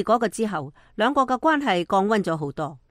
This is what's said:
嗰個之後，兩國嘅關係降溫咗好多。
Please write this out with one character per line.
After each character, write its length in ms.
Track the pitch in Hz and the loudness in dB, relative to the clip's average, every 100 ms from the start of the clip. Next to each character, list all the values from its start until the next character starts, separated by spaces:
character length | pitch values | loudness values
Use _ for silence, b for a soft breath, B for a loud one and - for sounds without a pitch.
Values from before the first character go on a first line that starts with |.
嗰 140 | 202 233 | 0 0
個 100 | 220 | 0
之 180 | - 214 | -4 -4
後， 260 | 170 139 - b b | -6 -10 -16 b b
兩 180 | 226 | 0
國 120 | 285 254 | 2 0
嘅 140 | 254 | 0
關 220 | 320 294 | 2 2
係 240 | 277 180 170 | 2 0 2
降 200 | 196 202 | 2 2
溫 160 | 220 | 0
咗 140 | 170 160 | 0 -4
好 160 | 147 | -6
多。 260 | 147 151 135 _ | -6 -8 -10 _